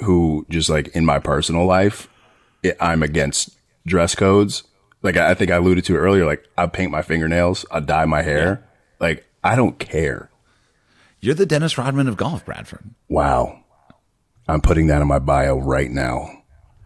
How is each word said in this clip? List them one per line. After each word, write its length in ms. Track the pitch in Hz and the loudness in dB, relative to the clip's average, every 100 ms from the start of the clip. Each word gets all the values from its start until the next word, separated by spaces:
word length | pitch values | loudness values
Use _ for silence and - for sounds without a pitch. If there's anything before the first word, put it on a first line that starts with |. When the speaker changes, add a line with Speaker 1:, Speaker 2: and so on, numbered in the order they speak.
Speaker 1:
who 460 | 107 87 82 76 - | 2 2 4 0 -4
just, 200 | 82 78 | -4 0
like, 200 | 78 69 | -2 -2
in 160 | 82 | 0
my 140 | 80 71 | 2 0
personal 480 | - 71 - 85 92 | 0 -2 0 0 2
life, 420 | 92 101 - - _ _ _ _ _ | 4 2 -2 -16 _ _ _ _ _
it, 140 | 90 - | -4 -2
I'm 220 | 85 82 | -2 0
against 480 | 76 78 73 - - _ _ _ 82 | 0 0 -2 -4 -8 _ _ _ -2
dress 280 | 90 85 | 0 0
codes. 500 | - 95 101 104 - - _ _ _ | 2 4 4 2 -2 -12 _ _ _
Like, 140 | 98 87 | -2 2
I, 140 | 82 | 2
I 40 | |
think 160 | 92 92 | 2 2
I 60 | 87 | 2
alluded 280 | 90 90 | 4 2
to 100 | - | 2
it 40 | 80 | 0
earlier, 260 | 90 98 80 | 4 4 2
like, 180 | 73 _ - | -2 _ -4
I 100 | 87 | -4
paint 240 | - 92 | -2 -4
my 120 | 76 | -4
fingernails, 600 | - 82 80 85 87 92 - | -2 -2 0 2 0 0 -6
I 100 | 80 | -8
dye 240 | 73 78 80 | -2 0 0
my 160 | 76 | 0
hair. 400 | 78 73 85 104 | 0 0 0 -2
Speaker 2:
Yeah. 40 | _ _ _ - 85 | _ _ _ -6 -4
Speaker 1:
Like, 200 | 80 _ _ | -4 _ _
I 140 | 92 117 | -2 2
don't 220 | 107 - | 0 -2
care. 520 | - 80 76 58 - _ _ _ _ _ _ _ _ _ | -6 -4 -2 -4 -12 _ _ _ _ _ _ _ _ _
Speaker 2:
You're 140 | 107 | -4
the 120 | 156 190 | 0 0
Dennis 300 | 151 160 - | 0 -2 -2
Rodman 300 | 127 135 135 | -4 -2 -2
of 80 | 98 | -2
golf, 280 | 135 147 | -4 -6
Bradford. 460 | - - - - 104 _ - | -10 -14 -14 -18 -20 _ -6
Speaker 1:
Wow. 540 | 76 73 - - - _ _ _ - _ _ _ _ - | -2 2 0 -2 -6 _ _ _ -20 _ _ _ _ -4
I'm 120 | 78 | 0
putting 260 | - 80 80 | 2 2 4
that 120 | 73 | 2
in 60 | 73 | 2
my 100 | 69 | 0
bio 400 | 69 69 69 65 | 0 0 2 -2
right 320 | 67 65 69 | -2 -2 -2
now. 520 | 135 127 123 - - _ _ _ _ | -4 -4 -6 -10 -18 _ _ _ _